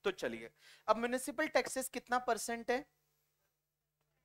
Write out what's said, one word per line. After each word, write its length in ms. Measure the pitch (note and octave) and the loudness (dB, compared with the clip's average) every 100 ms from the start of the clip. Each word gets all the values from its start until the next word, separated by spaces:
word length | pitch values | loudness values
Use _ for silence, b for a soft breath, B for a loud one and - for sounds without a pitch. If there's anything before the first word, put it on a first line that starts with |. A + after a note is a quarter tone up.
तो 60 | G3+ | -4
चलिए, 380 | F#3 C3+ A2+ A2+ b b b - | -2 -4 -4 -10 b b b 2
अब 80 | G#3+ | 4
म्युनिसिपल 520 | A#3+ B3 C#4+ D4+ D#4 | 2 0 -2 -2 2
टैक्सेस 400 | C4+ - C4 B3+ | 2 2 -2 -4
कितना 280 | B3 - B3 | -6 0 0
परसेंट 500 | B3+ G#3+ - A#3 A#3 | 2 0 -2 -4 0
है? 140 | B3 D4 _ _ _ _ _ _ _ _ _ _ _ _ _ | 0 -2 _ _ _ _ _ _ _ _ _ _ _ _ _